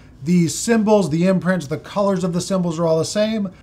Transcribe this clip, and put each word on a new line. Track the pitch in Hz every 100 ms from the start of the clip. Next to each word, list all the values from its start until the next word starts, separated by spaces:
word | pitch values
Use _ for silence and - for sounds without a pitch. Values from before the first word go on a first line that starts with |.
| - -
The | 135 180 165
symbols, | - - 226 208 208 170
the | 160 180
imprints, | 190 165 185 143
the | 151
colors | - 196 202 190
of | 185
the | 170
symbols | 170 190 175 160
are | 170
all | 160
the |
same, | 156 208 214 220 196 -